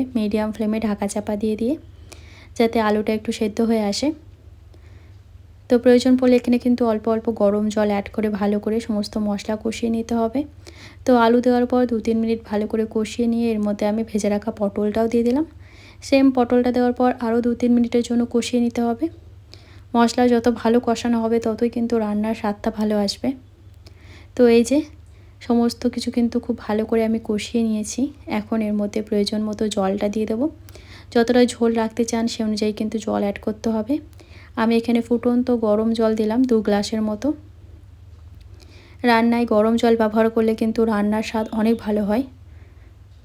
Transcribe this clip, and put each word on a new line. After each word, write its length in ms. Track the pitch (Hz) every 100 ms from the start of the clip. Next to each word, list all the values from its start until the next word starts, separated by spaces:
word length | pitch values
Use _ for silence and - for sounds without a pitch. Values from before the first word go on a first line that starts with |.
| 254
মিডিয়াম 360 | 240 208 214 214
ফ্লেমে 260 | 208 214 220
ঢাকা 260 | 220 208 202
চাপা 260 | 208 208 208
দিয়ে 200 | 220 214
দিয়ে, 180 | 233 320 - - - - - - - -
যাতে 200 | 233 233
আলুটা 320 | 214 214 214 220
একটু 120 | 214
সেদ্ধ 260 | 220 214 214
হয়ে 220 | 226 226 202
আসে। 220 | 202 285 320 - - - - - - - - - - - - - - -
তো 80 | 247
প্রয়োজন 340 | 247 247 262 254
পড়লে 180 | 254 247
এখানে 220 | 240 240
কিন্তু 240 | 247 240 233
অল্প 180 | 214 226
অল্প 180 | 220 226 220
গরম 240 | 202 208 214
জল 200 | 214 214
অ্যাড 160 | 202 202
করে 160 | - 214
ভালো 260 | 202 202 208
করে 180 | 208 226
সমস্ত 340 | 233 208 208 220
মশলা 360 | 208 202 - 214
কষিয়ে 340 | 226 220 233
নিতে 240 | 226 226
হবে। 260 | 233 226 254 302 - - - - -
তো 80 | - 247
আলু 200 | 226 240
দেওয়ার 260 | 247 247 247
পর 160 | 247 247
দু 100 | 226
তিন 160 | 226 226
মিনিট 180 | 226 226
ভালো 200 | - 208 214
করে 180 | 220 220
কষিয়ে 360 | 220 214 - 233
নিয়ে 180 | 233 233
এর 100 | 214
মধ্যে 240 | 208 208 208
আমি 160 | 214
ভেজে 240 | 226 214 208
রাখা 220 | 202 220
পটলটাও 540 | 214 202 208 208 220 226
দিয়ে 160 | 233 233
দিলাম। 180 | 262 320 - - - - -
সেম 220 | - 269 269
পটলটা 380 | 262 240 247 247
দেওয়ার 220 | 247 247
পর 160 | 247 247 247
আরও 180 | 233 233
দু 100 | 240
তিন 160 | 233 240
মিনিটের 280 | 240 233 240 233
জন্য 140 | 240 240
কষিয়ে 320 | 233 226 247 240
নিতে 160 | 240
হবে। 240 | 233 233 330 - - - - - - - -
মশলা 320 | 233 233 247 247
যত 180 | 233 240 226
ভালো 180 | 226 233
কষানো 380 | 247 226 240 233
হবে, 160 | 226 233
ততই 300 | 226 214 240
কিন্তু 240 | 240 233 233
রান্নার 380 | 208 208 214 220
স্বাদটা 320 | 208 208 220
ভালো 240 | 220 214 208
আসবে। 300 | 202 - 247 277 - - - - - - - - -
তো 100 | - 240
এই 140 | 233
যে 140 | 233 277 311 - - - - -
সমস্ত 400 | - 233 233 - 247
কিছু 140 | 240 240
কিন্তু 260 | 240 233 240
খুব 140 | 240 226
ভালো 240 | - 214
করে 180 | 220 226
আমি 140 | 220 226
কষিয়ে 380 | 226 208 - 233
নিয়েছি। 380 | 226 214 208 - 285 - - 214
এখন 200 | 208 226
এর 120 | 208
মধ্যে 260 | 208 202 214
প্রয়োজন 380 | 208 208 202 214
মতো 200 | 214 208 214
জলটা 380 | 202 190 202 208
দিয়ে 180 | 214 214
দেবো। 200 | 220 311 - - - - - -
যতটা 320 | 240 233 247 240
ঝোল 240 | - 233
রাখতে 280 | 226 220 -
চান, 200 | 233 233 233
সে 120 | -
অনুযায়ী 280 | 220 208 214
কিন্তু 240 | 208 214 220
জল 240 | 208 208
অ্যাড 160 | 202 202
করতে 280 | - 214 226
হবে। 240 | 220 220 302 - - - - - -
আমি 160 | 226 233
এখানে 240 | 233 233
ফুটন্ত 460 | 233 240 247 240 247 240 220
গরম 220 | 208 226
জল 200 | 226 220
দিলাম 260 | 220 214 233
দু 140 | 254 226
গ্লাসের 400 | 208 202 202 220
মতো। 260 | 214 208 277 294 - - - - - - - - - - - - - - - -
রান্নায় 440 | 247 226 233 233 233
গরম 280 | 214 220 233
জল 180 | 240 226
ব্যবহার 300 | 220 220 226
করলে 220 | 226 220
কিন্তু 260 | 220 226 220
রান্নার 400 | 226 208 208 214 220
স্বাদ 180 | 220 220
অনেক 220 | 220 220 226
ভালো 240 | 214 208
হয়। 200 | 202 220 277 - - - - - - - - -